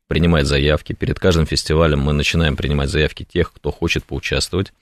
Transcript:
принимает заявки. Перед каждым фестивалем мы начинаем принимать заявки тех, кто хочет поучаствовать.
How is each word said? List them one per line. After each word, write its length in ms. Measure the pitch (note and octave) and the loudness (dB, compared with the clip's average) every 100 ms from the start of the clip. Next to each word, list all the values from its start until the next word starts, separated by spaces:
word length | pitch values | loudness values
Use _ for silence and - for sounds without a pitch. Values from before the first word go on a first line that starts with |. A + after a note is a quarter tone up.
| - | -4
принимает 380 | - E2+ D#2+ C#2 | 0 2 2 2
заявки. 460 | C#2+ D2 D2+ - | 2 2 0 -2
Перед 280 | - - - | -6 -6 0
каждым 260 | F#2+ E2 D#2 | 2 2 2
фестивалем 540 | D2+ - D#2 E2 D2 | -2 0 2 2 2
мы 120 | C#2+ | 0
начинаем 460 | D2 D2 E2 D#2 C#2+ | 0 0 0 0 0
принимать 320 | C#2+ D2 C#2 | -2 0 0
заявки 340 | D2+ D2 - | 0 -2 -4
тех, 300 | - E2+ E2 | -6 -2 -2
кто 180 | - F2 | -4 -8
хочет 320 | - E2+ - | -4 -2 -2
поучаствовать. 680 | - C#2 - C#2 - F2+ G2+ _ | -4 -8 -4 -4 -2 -4 -4 _